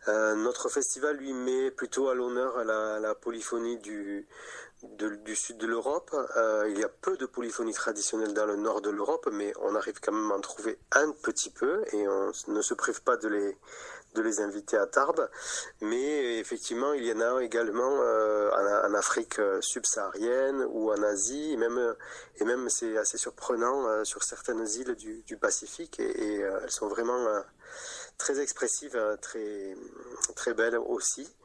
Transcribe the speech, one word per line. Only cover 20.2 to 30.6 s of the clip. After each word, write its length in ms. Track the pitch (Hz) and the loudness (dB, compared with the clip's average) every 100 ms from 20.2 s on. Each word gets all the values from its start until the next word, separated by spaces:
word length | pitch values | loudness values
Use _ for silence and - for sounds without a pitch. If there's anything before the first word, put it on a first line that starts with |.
| 113 127 135 139 - | 2 2 2 2 0
ou 200 | 113 110 | 2 2
en 120 | 104 | 4
Asie, 500 | 104 101 123 143 156 | 4 4 0 -2 -2
et 40 | 127 | 0
même, 360 | 117 120 120 110 - - - - | 2 2 0 -2 -8 -16 -10 -2
et 40 | |
même 260 | 113 127 120 | 0 2 0
c'est 260 | - 117 110 | 0 0 0
assez 220 | 107 - | 0 0
surprenant, 680 | 123 - - 120 120 139 120 | -4 -4 0 2 2 2 2
euh, 180 | 110 | 2
sur 180 | 107 - | 0 -2
certaines 440 | - 113 - 113 110 | -4 -4 -2 -2 -2
îles 280 | 113 127 | -2 -4
du, 280 | 110 107 113 - | -6 -6 -12 -12
du 100 | - | -2
Pacifique, 640 | - - - - 170 - | 0 0 -4 -12 -10 -4
et, 360 | 107 - 107 104 | -2 -2 -2 0
et, 80 | |
euh, 160 | 98 98 | 0 -2
elles 80 | 104 | -4
sont 180 | - 104 | -2 -2
vraiment, 300 | 101 117 123 117 | 0 0 2 2
euh, 140 | 104 - - - - - - - - | 0 -2 -14 -18 -14 -12 -12 -12 -6
très 240 | - 139 | -2 0
expressives, 560 | 139 - 120 - 147 120 | 0 0 0 -2 -2 0
euh, 200 | 107 104 | 0 0
très, 600 | - 113 107 101 98 95 98 - 123 123 - | -4 -6 -6 -6 -8 -10 -14 -14 -14 -4 -4
très 200 | - - | -2 -2
belles 240 | 110 | 2